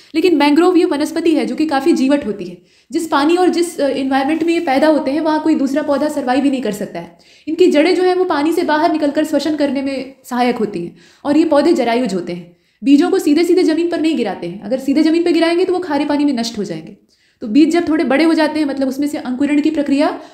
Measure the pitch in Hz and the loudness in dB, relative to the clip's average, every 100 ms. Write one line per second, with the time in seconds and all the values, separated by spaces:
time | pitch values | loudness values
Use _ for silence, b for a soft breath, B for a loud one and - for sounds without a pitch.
0 | b 320 359 294 285 294 359 349 359 277 | b 0 2 4 4 4 4 4 2 0
1 | 294 330 339 294 220 254 311 269 339 240 | -2 -2 0 0 0 -2 -2 0 2 2
2 | 262 294 214 196 180 175 b b b 311 | 2 0 -2 -8 -10 -14 b b b -6
3 | 330 294 294 359 349 330 339 - 277 254 | -2 0 2 2 2 0 -2 -2 -2 -2
4 | 269 269 269 320 339 339 294 262 311 285 | -2 -2 0 0 0 0 0 2 2 2
5 | 262 302 311 302 320 269 269 277 302 277 | 0 -2 -2 0 0 0 0 -2 -2 -2
6 | 294 294 247 262 269 262 - 190 - 170 | -2 -4 -2 0 0 -2 -4 -6 -8 -10
7 | 170 - b b - 320 359 285 330 359 | -14 -20 b b -8 2 4 4 4 2
8 | 370 359 359 294 311 339 320 302 339 311 | 2 2 0 0 0 0 0 0 0 0
9 | 285 294 302 285 320 302 285 262 269 269 | 0 0 0 -2 -2 -2 -2 -2 -4 -6
10 | 262 - - 247 247 240 208 175 175 b | -10 -16 -8 -2 0 0 -4 -4 -10 b
11 | b b 277 294 330 294 302 262 240 233 | b b 0 2 4 4 4 2 0 0
12 | 247 185 170 175 170 _ _ _ 214 285 | -2 -4 -6 -10 -14 _ _ _ 2 4
13 | 359 370 302 294 339 359 311 320 339 339 | 4 2 2 2 4 2 2 2 -2 -2
14 | 320 262 214 175 175 190 202 262 269 269 | -2 -2 -4 -6 -8 -10 -6 -4 0 2
15 | 320 339 349 320 330 349 381 359 330 285 | 2 2 2 2 2 2 0 -2 -2 -2
16 | 294 294 294 233 233 214 170 160 165 - | -2 0 0 -2 -4 -6 -8 -10 -14 -20
17 | _ _ _ _ 240 247 311 339 339 320 | _ _ _ _ 0 2 4 2 0 0
18 | 269 269 330 320 302 302 285 269 262 269 | 0 2 2 2 0 0 -4 -2 -4 -2
19 | 294 302 247 254 285 294 311 294 277 277 | -4 -4 -6 -4 0 0 0 -2 0 0
20 | 320 - B | 0 -4 B